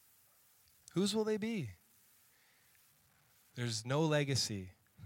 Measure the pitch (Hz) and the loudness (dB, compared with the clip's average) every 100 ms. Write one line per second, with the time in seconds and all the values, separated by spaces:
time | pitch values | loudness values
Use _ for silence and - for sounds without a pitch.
0 | - _ _ _ _ _ _ _ - - | -20 _ _ _ _ _ _ _ -4 0
1 | 202 214 214 214 220 226 117 92 _ _ | 2 2 0 0 0 -2 -4 -8 _ _
2 | _ _ _ _ _ _ _ - _ _ | _ _ _ _ _ _ _ -20 _ _
3 | _ _ _ _ _ - 120 110 120 139 | _ _ _ _ _ -6 -4 -2 -2 0
4 | 160 151 143 131 - 104 90 - _ - | 2 2 2 2 0 -4 -8 -14 _ -20